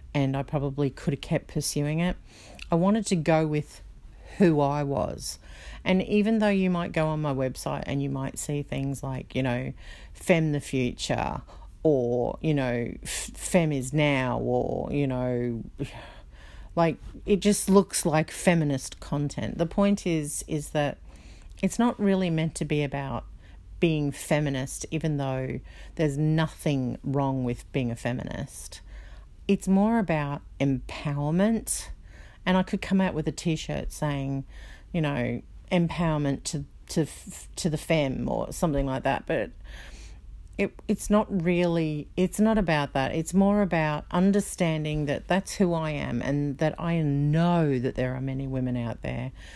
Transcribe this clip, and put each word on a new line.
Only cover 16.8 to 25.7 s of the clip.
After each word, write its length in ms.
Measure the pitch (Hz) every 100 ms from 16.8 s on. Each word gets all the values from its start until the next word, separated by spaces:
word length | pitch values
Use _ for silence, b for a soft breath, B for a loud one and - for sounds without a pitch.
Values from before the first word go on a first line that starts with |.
| 165 131 - - -
it 160 | 202
just 280 | 202 202 -
looks 360 | 196 190 - 170
like 260 | 151 160
feminist 680 | - - 170 147 135 - -
content. 560 | - 147 147 - 110 -
The 80 | 165
point 420 | - 202 202 185
is, 380 | 165 147 - -
is 220 | 156 147
that 280 | 151 147 - - B B B B -
it's 160 | 196 -
not 220 | 240 -
really 300 | 202 190 180
meant 260 | 160 160 -
to 100 | 156
be 180 | 151
about 420 | 143 139 139 117 - - b b - -
being 320 | 170 156 143
feminist, 760 | 139 - 151 151 135 135 - -
even 260 | 160 160 147
though 420 | 135 131 131 131 -